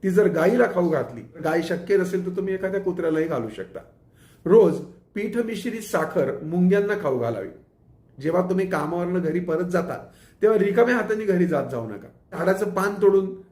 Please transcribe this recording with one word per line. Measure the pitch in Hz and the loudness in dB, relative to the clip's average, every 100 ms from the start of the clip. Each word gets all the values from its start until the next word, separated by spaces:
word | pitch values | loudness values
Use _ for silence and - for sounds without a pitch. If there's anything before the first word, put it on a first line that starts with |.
ती | 190 | 2
जर | 185 196 | 4 4
गाईला | 160 170 240 233 180 | 4 2 4 2 2
खाऊ | 175 | 0
घातली, | 156 120 120 - - | 0 -2 -10 -16 -8
गाय | 156 165 | -2 -2
शक्य | 165 175 - 196 | -2 -6 0 0
नसेल | 180 185 180 | 2 -2 -4
तर | 180 | -6
तुम्ही | 190 | -4
एखाद्या | 190 190 196 | -4 -4 -4
कुत्र्यालाही | 185 175 165 156 160 | -4 -4 -2 0 -2
घालू | 143 110 | -4 -6
शकता. | 107 92 - - _ _ _ _ _ - | -10 -12 -14 -18 _ _ _ _ _ 6
रोज | 214 190 139 - - _ - | 8 8 4 -8 -18 _ -8
पीठ | 208 233 | -6 -4
मिश्रित | 226 214 240 226 | -4 -4 -6 -8
साखर | 214 180 156 180 135 - | -4 -2 -2 0 -2 -2
मुंग्यांना | 156 175 180 202 202 208 | -4 2 4 4 2 -2
खाऊ | 147 127 | -2 -2
घालावी. | 117 110 95 - _ _ _ _ _ - | -2 -4 -8 -14 _ _ _ _ _ -8
जेव्हा | 143 170 | -2 0
तुम्ही | 180 185 185 | 0 0 0
कामावरनं | 165 151 175 175 180 | -2 -2 -4 -2 -2
घरी | 175 170 | -2 -4
परत | 175 160 180 | -2 -4 -2
जाता, | 175 - 131 - - - _ | -2 -4 -8 -12 -20 -20 _
तेव्हा | 208 220 | 2 4
रिकाम्या | 202 190 240 247 | 2 4 2 2
हाताने | 214 214 214 | 0 -4 0
घरी | 180 170 | 2 2
जात | 147 123 | 0 -2
जाऊ | 127 113 | -6 -8
नका. | 101 - - _ 156 | -12 -16 -20 _ -4
झाडाचं | 175 190 202 | 0 0 0
पान | 185 196 202 | -2 -4 2
तोडून | 202 196 190 - - | 4 4 0 -8 -18